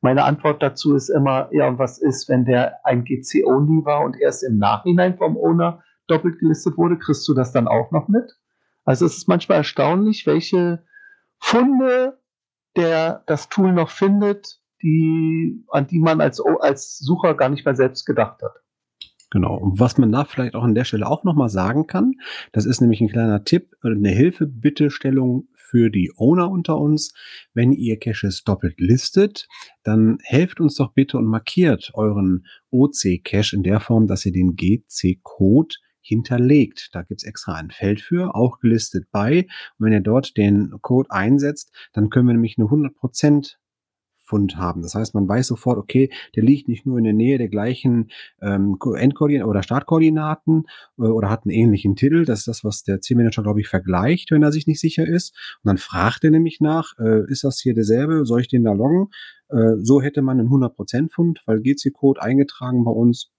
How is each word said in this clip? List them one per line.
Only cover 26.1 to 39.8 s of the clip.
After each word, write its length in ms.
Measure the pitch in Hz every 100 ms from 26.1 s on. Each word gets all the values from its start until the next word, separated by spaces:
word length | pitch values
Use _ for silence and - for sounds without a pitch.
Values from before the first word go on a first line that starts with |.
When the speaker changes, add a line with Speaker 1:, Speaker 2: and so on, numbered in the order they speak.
| -
Speaker 2:
Owner 340 | 117 175 175
unter 260 | 190 170 151
uns. 380 | 147 151 - - - - _
Wenn 180 | 120 120
ihr 260 | 139 120 110
Caches 460 | - 110 104 -
doppelt 340 | - 98 90 -
listet, 680 | 87 127 - - 208 - - - - _
dann 340 | - 110 110 -
helft 380 | - 123 180 -
uns 140 | 156
doch 180 | - 127
bitte 240 | - 135 131
und 80 |
markiert 680 | 113 110 - - 175 104 -
euren 500 | - 107 104 95 90 - - _
O-C-Cache 840 | 127 143 - 98 90 - 98 104 101
in 60 |
der 180 | 92 101
Form, 260 | - 113 107
dass 200 | 98 98
ihr 60 |
den 220 | 90 90
G-C-Code 1200 | 87 90 107 _ - 92 92 - - 95 120 160 - _ _
hinterlegt. 880 | - 107 117 123 123 147 107 - -
Da 100 | -
gibt's 220 | 90 104
extra 300 | - 101 -
ein 160 | 82 -
Feld 320 | - 98 104
für, 320 | - 175 185
auch 240 | - 123 -
gelistet 480 | 117 113 - - -
bei. 340 | 107 107 160 180 - -
Und 80 | _